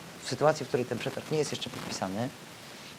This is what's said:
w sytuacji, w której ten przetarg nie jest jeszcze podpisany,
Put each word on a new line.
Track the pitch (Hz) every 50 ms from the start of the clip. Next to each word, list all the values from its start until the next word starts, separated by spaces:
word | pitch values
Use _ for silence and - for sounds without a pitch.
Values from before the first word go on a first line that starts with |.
| - - - - -
w | -
sytuacji, | 135 123 139 151 151 151 135
w | -
której | - 123 123
ten | - 123 110
przetarg | - 135 - - 113 -
nie | 156 156
jest | 143 -
jeszcze | - - - -
podpisany, | - - - - - - 104 95 95 104 120 135 - - - - - - - - - - - - -